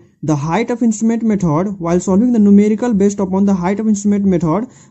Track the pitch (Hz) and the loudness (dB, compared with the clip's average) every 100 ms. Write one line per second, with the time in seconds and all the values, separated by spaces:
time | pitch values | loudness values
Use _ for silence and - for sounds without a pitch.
0 | - _ 147 151 156 180 233 240 233 214 | -10 _ -4 -4 -2 -4 -4 -2 -2 0
1 | 226 226 226 196 175 147 208 190 165 175 | -2 -2 -2 0 0 0 -2 -6 -2 -2
2 | 185 190 247 233 202 202 214 220 247 196 | 0 0 2 2 6 6 4 0 -2 0
3 | 202 202 190 190 202 190 175 208 220 202 | 0 0 -2 0 0 0 -2 -2 -2 0
4 | 202 202 196 175 165 180 254 - - | 0 0 0 0 0 -2 -4 -12 -16